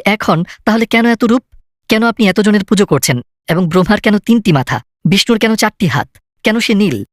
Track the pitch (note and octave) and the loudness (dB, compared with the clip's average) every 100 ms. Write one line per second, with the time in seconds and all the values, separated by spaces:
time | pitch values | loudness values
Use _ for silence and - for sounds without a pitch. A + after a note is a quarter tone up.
0 | G3 G#3 - D#3+ F3+ - - A3 A3+ A3+ | 0 -2 0 -2 -2 -6 -2 -2 0 0
1 | A#3 A3+ A#3 B3 - - _ _ - A3 | 0 0 0 0 -2 -20 _ _ -4 0
2 | A#3 A3 G3+ F#3 G#3 G#3 F#3+ G3 G3+ C#3 | 0 0 0 2 2 0 0 0 2 0
3 | - B2 - _ - E3+ F3 F3+ F3+ G#3 | 0 -4 -6 _ -6 -2 0 0 0 0
4 | A#3 G#3 - A#3 G#3 D3 B2+ B2 - _ | 0 -2 2 0 2 0 0 -6 -8 _
5 | D#3+ G3 - A3 A3+ A3 G#3+ - E3+ A#2+ | -2 -2 0 0 0 0 -2 -2 -4 -2
6 | - _ _ _ G#3+ A3+ - G3+ G3+ A2 | -6 _ _ _ -4 -2 0 0 0 -2
7 | - | -10